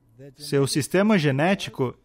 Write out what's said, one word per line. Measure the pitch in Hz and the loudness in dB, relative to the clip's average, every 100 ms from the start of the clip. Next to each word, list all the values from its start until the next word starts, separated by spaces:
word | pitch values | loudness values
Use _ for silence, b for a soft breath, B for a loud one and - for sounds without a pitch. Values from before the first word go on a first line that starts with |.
| _ 120 139 131 | _ -20 -20 -18
Seu | 143 143 135 | -4 0 0
sistema | 151 - 180 208 208 | -2 -2 0 2 2
genético | 147 135 165 196 - - 123 - | 2 0 0 -2 -4 -6 -6 -6